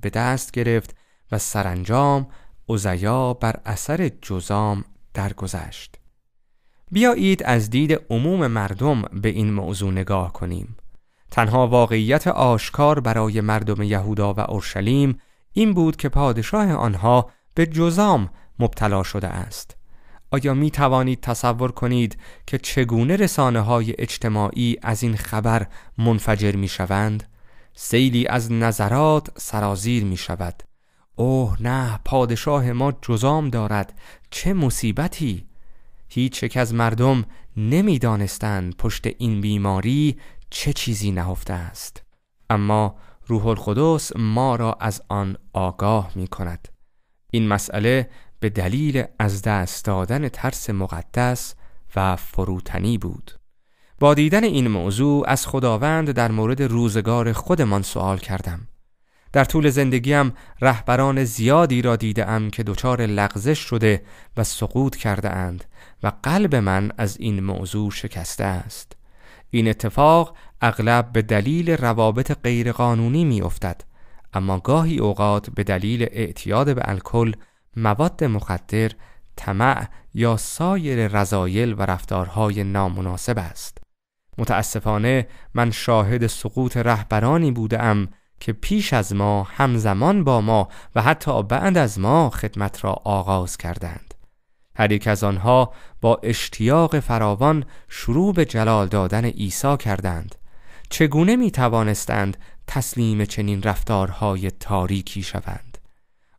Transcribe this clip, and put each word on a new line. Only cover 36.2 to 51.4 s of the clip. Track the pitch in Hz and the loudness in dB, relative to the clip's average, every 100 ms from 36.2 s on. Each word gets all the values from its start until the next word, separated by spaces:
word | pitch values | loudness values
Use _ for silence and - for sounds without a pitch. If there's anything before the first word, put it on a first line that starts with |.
| 127 - | -2 -2
یک | 123 131 | -4 -2
از | 117 | 0
مردم | 117 113 113 127 131 107 - - - | 0 0 2 2 2 0 -8 -12 -4
نمی | 107 151 208 147 | 0 2 2 2
دانستند | 120 107 101 - 110 98 90 90 | 2 0 -2 -4 -4 -2 -4 -2
پشت | 117 - 117 | -2 -2 -6
این | - 123 104 | -4 -2 0
بیماری | 104 104 101 95 107 139 151 117 - - - | 0 0 0 0 0 2 2 -2 -8 -18 -14
چه | - - | -6 -4
چیزی | 143 - 107 104 | -2 -2 -2 -2
نهفته | 92 87 92 - | -2 -2 -4 -6
است. | 90 85 - - - - _ _ _ - | -6 -8 -12 -16 -16 -20 _ _ _ -2
اما | 107 101 107 107 - - - - | 0 2 2 0 -4 -14 -18 -4
روح | 117 107 | 0 0
القدس | 107 - 104 160 156 - - | 0 -2 2 2 2 -2 -2
ما | 110 113 131 120 | 0 2 2 2
را | 113 110 | 0 -2
از | 110 101 - | -4 -6 -4
آن | 101 98 98 - | -4 -2 -6 -8
آگاه | - 92 - 101 110 95 - | -4 -4 -2 0 0 0 -6
می | 90 | -8
کند. | - 90 82 - - - _ _ _ - | -6 -8 -8 -14 -20 -20 _ _ _ -4
این | 117 110 | 0 2
مسئله | 104 - 104 110 131 123 - - - | 2 0 0 2 2 0 -8 -20 -4
به | 110 | -2
دلیل | 101 90 123 151 131 - - | 0 -2 0 0 0 -2 -2
از | 107 98 | 0 0
دست | 101 104 90 - - | 0 0 -2 -4 -2
دادن | 95 92 131 147 | -2 -2 -2 -4
ترس | - 127 - - | -4 -4 -4 -4
مقدس | 101 95 82 - - 123 123 | -4 -4 -6 -6 0 0 0